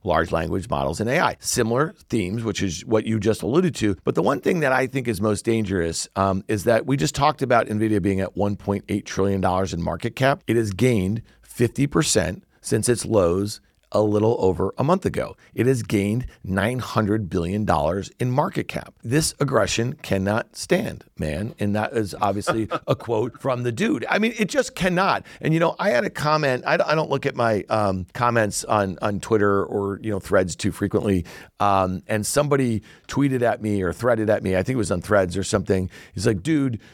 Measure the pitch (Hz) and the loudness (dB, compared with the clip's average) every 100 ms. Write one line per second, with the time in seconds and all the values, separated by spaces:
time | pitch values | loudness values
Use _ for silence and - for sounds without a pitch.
0 | 90 80 87 82 82 95 - 71 69 87 | 0 0 2 -2 -2 -4 -4 -2 -2 -2
1 | 113 156 131 - - 131 113 120 160 - | -2 0 0 -4 -4 -2 0 0 -2 -6
2 | - 117 90 117 113 95 98 80 - 110 | -4 -2 -2 -4 -4 -2 -4 -4 -2 0
3 | 110 110 104 104 - 151 185 - 107 92 | 0 0 0 0 0 2 0 0 -2 0
4 | - 165 190 285 - 180 143 127 131 135 | -2 0 0 0 0 0 2 0 0 -2
5 | 120 92 107 101 - 113 98 95 82 82 | -4 -2 0 0 0 0 0 0 -2 -4
6 | - 98 98 95 - 107 80 110 131 139 | -4 0 0 0 -2 -2 2 2 2 0
7 | 151 - 147 151 127 117 - 107 110 104 | 0 0 0 2 2 2 2 0 2 2
8 | 95 95 95 87 101 101 - 101 - 104 | 2 0 0 -2 -2 -2 -2 -2 -2 -4
9 | - - 98 98 92 92 98 87 85 85 | -4 -2 0 2 2 0 0 -2 -4 -4
10 | 120 - 131 143 - 117 110 92 127 110 | -4 0 0 2 0 0 0 2 2 2
11 | 92 113 - _ - - 117 - 143 165 | 0 -2 -6 _ -10 -2 0 0 0 2
12 | 156 104 82 - - _ - 113 117 117 | 2 2 0 -4 -12 _ -2 0 2 0
13 | - 107 85 92 101 - _ _ - 101 | 2 4 4 2 -2 -6 _ _ -2 0
14 | 107 104 110 120 92 90 98 - 135 190 | 2 4 2 2 2 2 -2 0 0 2
15 | - - - - _ - 120 131 104 107 | 0 -2 -6 -8 _ 0 2 0 0 0
16 | 101 117 - - 95 95 104 127 - - | 2 0 -4 -10 -4 0 0 -2 -4 0
17 | 101 110 90 92 85 104 101 80 76 98 | 2 0 0 -2 -2 -2 0 0 0 -2
18 | 92 - 127 127 185 131 - - - - | -6 -6 -2 0 -2 -2 -6 -8 -12 -12
19 | 113 143 156 - 143 120 98 - 123 - | -2 0 0 -2 0 2 2 0 -2 -4
20 | - 98 98 110 - - - 185 233 - | -2 0 0 -2 -4 -8 -2 0 -2 -8
21 | - - 78 76 104 - 104 104 113 117 | -12 -6 -4 -2 -6 -4 -2 0 -2 -2
22 | 104 - 101 101 - 113 107 160 - 131 | -4 -2 -2 -2 -2 -2 -2 -4 -2 -2
23 | - 110 127 - 135 123 123 110 226 131 | 0 -2 -2 -4 -4 -2 -2 -2 0 0
24 | - 190 220 226 202 285 - - 185 175 | 0 0 0 0 -2 0 -2 -2 0 2
25 | 190 101 - - 143 160 165 - 202 120 | 2 0 -4 -6 0 2 2 0 0 0
26 | - - 151 151 143 123 143 151 143 156 | 0 -2 0 2 2 0 2 2 2 0
27 | - 139 135 131 117 104 - 110 101 92 | 0 -2 -2 0 2 2 0 0 2 0
28 | 90 - 120 117 104 - - 107 98 85 | -4 0 2 2 0 -2 0 2 0 -2
29 | 107 98 - 110 101 98 - 104 98 98 | -4 -4 0 2 4 2 0 -2 -2 -4
30 | 110 98 - 98 92 78 98 - 101 107 | -6 -6 0 2 2 0 -4 -2 0 2
31 | 104 92 85 - - - 101 98 92 92 | 2 2 0 -10 -14 -2 0 2 0 -2
32 | - 110 104 143 147 139 123 107 - - | -4 -4 -2 0 2 2 2 -2 -6 -18
33 | - - 139 127 117 - 107 101 90 87 | -6 0 0 2 0 0 -2 0 0 0
34 | 120 110 107 104 95 92 95 131 92 90 | 0 2 2 2 2 0 0 0 0 -2
35 | - 104 92 95 92 101 90 95 90 - | 2 2 2 -2 -2 -2 0 0 -2 -8
36 | - 95 117 98 156 156 135 110 - | -14 -4 0 0 0 0 0 -4 -10